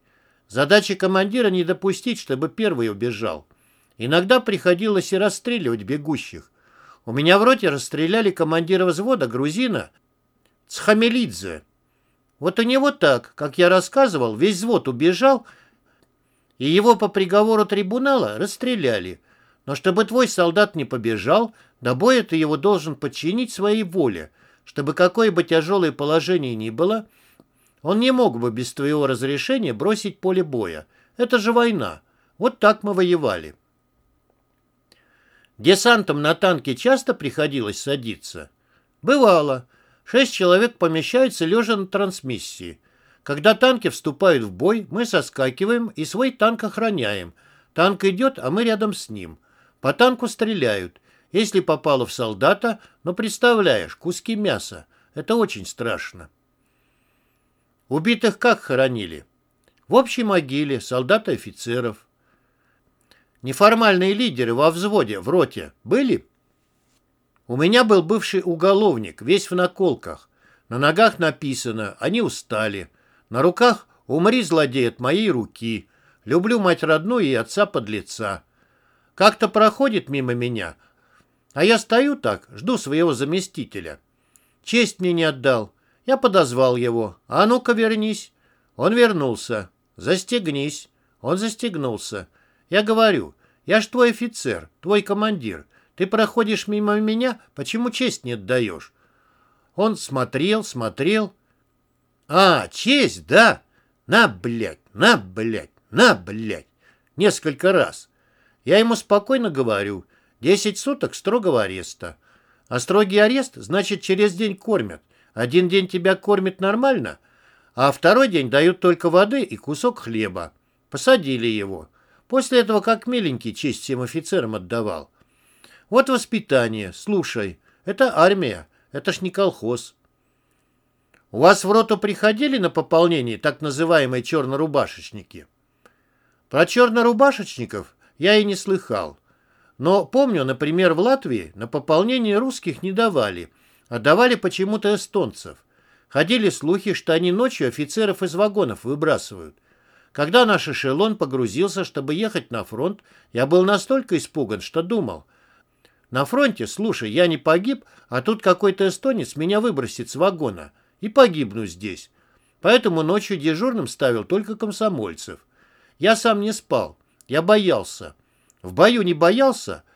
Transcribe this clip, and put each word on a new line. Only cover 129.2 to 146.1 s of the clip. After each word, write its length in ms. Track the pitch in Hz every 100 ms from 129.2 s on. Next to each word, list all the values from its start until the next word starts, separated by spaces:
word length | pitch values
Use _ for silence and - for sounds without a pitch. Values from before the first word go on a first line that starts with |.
не 100 | 185
колхоз. 640 | 190 196 - 110 123 - _ _ _ _ _ _ _ _ _ _ _ _ _ _
У 80 | 107
вас 240 | 165 208
в 80 | 190
роту 240 | 220 220 202
приходили 640 | 208 185 214 214 294 262
на 120 | 175
пополнение 680 | 160 143 165 170 160 120 104
так 220 | 151 131
называемые 640 | 151 135 165 165 131 127
чёрнорубашечники? 1200 | 123 160 131 139 160 139 101 - - 107 - 87 73 _ _ _ _ _ _ _ _ _ -
Про 180 | 135 175
чёрнорубашечников 1300 | 240 247 233 233 214 277 233 185 - 113 104 90 _ _ -
я 180 | 170 214
и 80 |
не 120 | 202 190
слыхал. 600 | - 190 - 104 80 69 _ _ _ _ _ -
Но 260 | 143 196
помню, 400 | 160 262 277 180
например, 500 | 131 127 151 170 185
в 60 | 156
Латвии 520 | 220 269 180 113 80
на 120 | - 117
пополнение 720 | 151 131 156 214 254 220 202
русских 440 | 262 254 - 120
не 100 | 185
давали, 560 | 190 226 160 104 87 82 _ _ _ -
а 100 | 117
давали 380 | 120 180 247 233
почему-то 580 | 185 180 196 214 208
эстонцев. 680 | 208 - 202 127 - 85 76 _ _ _ _
Ходили 420 | _